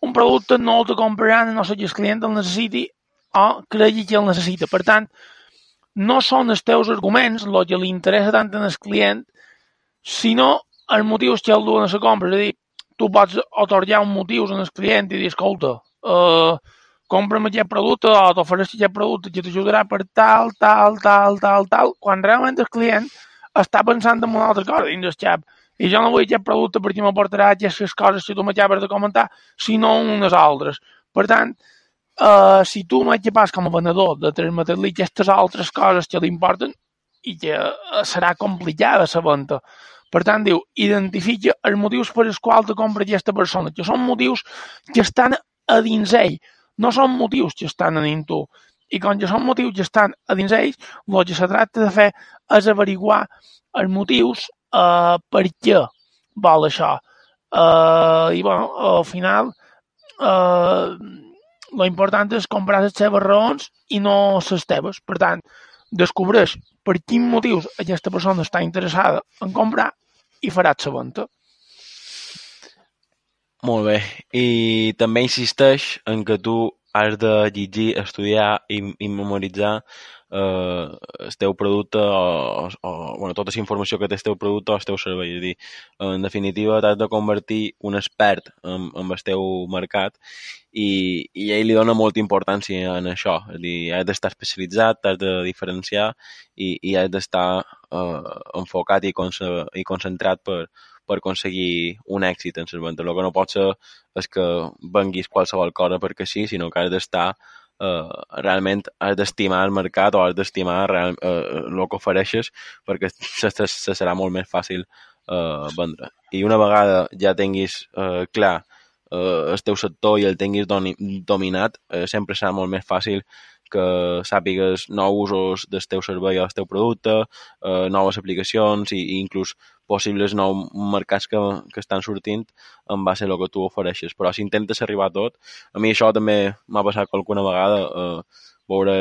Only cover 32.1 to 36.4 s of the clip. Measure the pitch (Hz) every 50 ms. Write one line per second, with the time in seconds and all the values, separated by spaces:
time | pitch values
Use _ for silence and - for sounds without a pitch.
32.1 | _ - - 214 202 196 196 190 190 190 185 - - 208 180 - 247 254 254 -
33.1 | - 214 190 226 202 220 208 180 - 185 175 170 170 170 170 170 175 190 190 175
34.1 | 151 135 147 156 156 170 165 165 170 170 160 165 170 190 196 196 170 - 180 -
35.1 | - - 185 196 190 202 190 180 - 202 175 - - - 208 196 185 175 165 -
36.1 | - 170 165 175 175 165